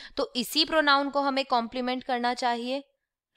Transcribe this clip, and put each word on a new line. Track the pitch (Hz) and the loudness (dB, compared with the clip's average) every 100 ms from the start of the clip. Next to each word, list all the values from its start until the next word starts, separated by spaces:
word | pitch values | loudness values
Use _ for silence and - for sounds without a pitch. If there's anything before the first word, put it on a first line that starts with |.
| - - | -10 -4
तो | 277 247 | -4 -2
इसी | 240 294 311 | -2 0 2
प्रोनाउन | 320 294 277 285 | 2 4 4 2
को | 277 | 0
हमें | 277 269 269 | 0 0 0
कॉम्प्लीमेंट | 247 233 254 247 254 | 0 0 -4 -4 -4
करना | 247 247 240 | -2 -2 0
चाहिए, | 247 247 240 240 269 277 _ _ _ _ | 0 -2 -2 -4 -6 -8 _ _ _ _